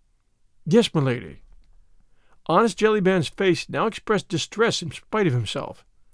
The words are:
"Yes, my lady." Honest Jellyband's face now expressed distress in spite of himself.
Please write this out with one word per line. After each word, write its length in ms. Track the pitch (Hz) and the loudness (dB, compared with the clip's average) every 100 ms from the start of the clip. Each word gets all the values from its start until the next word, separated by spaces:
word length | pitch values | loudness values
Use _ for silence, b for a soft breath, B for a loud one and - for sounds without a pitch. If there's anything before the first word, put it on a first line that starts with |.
| _ _ _ _ _ _ - | _ _ _ _ _ _ 2
"Yes, 260 | 214 - | 4 4
my 80 | 160 | 0
lady." 420 | 131 120 80 - - - - - - - _ _ _ - - | 0 -2 -8 -18 -20 -20 -20 -20 -20 -20 _ _ _ -16 0
Honest 320 | 170 226 - | 2 2 2
Jellyband's 500 | 214 214 185 190 143 | 0 2 2 2 0
face 400 | - 196 165 - | 0 0 0 -2
now 180 | 135 214 | -4 -4
expressed 420 | - - 202 - | -4 -2 -2 -2
distress 520 | 165 - - 226 - | -6 -6 -2 0 0
in 100 | 160 | -6
spite 360 | - - 214 185 | -12 -6 0 2
of 80 | |
himself. 500 | 123 107 139 135 - _ _ - | 0 -2 -6 -8 -14 _ _ -20